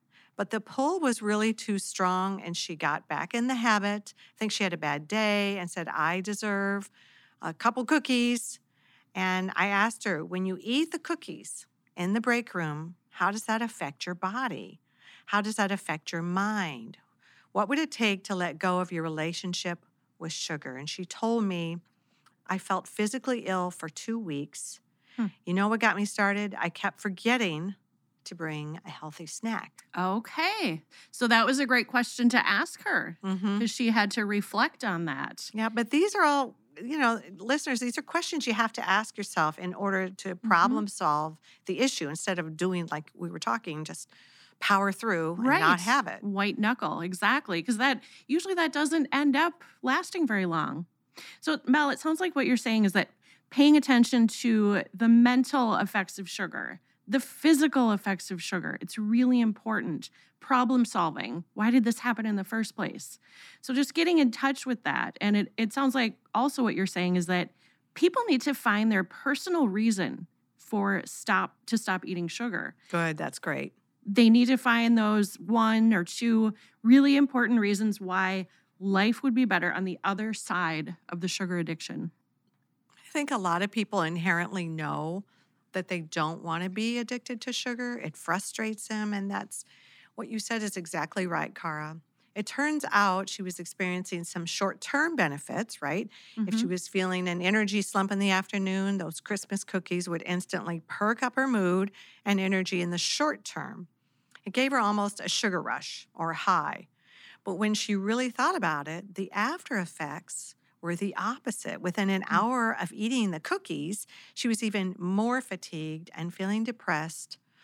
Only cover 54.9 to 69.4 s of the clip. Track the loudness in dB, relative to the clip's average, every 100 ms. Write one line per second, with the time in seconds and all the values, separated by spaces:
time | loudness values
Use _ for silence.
54.9 | 2 8 10 10 6 4 2 2 2 0
55.9 | -2 -4 -8 -10 -6 -6 -6 -10 -12 _
56.9 | _ -2 -2 -2 2 6 6 6 4 4
57.9 | 4 0 -4 -4 -8 -4 -4 -4 -6 -8
58.9 | -6 2 4 6 4 2 0 -4 -4 -2
59.9 | -6 -8 -18 _ _ 0 2 4 4 4
60.9 | 2 0 -2 -6 -8 -8 0 4 4 4
61.9 | 0 -2 -2 0 -2 -2 -4 -4 -4 -6
62.9 | -6 -14 -18 _ -20 -20 -14 -2 0 2
63.9 | 2 4 6 6 4 0 0 -4 -4 -2
64.9 | -2 -2 -2 2 2 2 -2 -2 2 2
65.9 | 2 0 -4 _ 0 0 2 0 0 -2
66.9 | 0 2 2 2 0 -2 _ _ _ _
67.9 | 2 2 2 2 2 0 -2 0 2 2
68.9 | 2 0 -4 -4 -2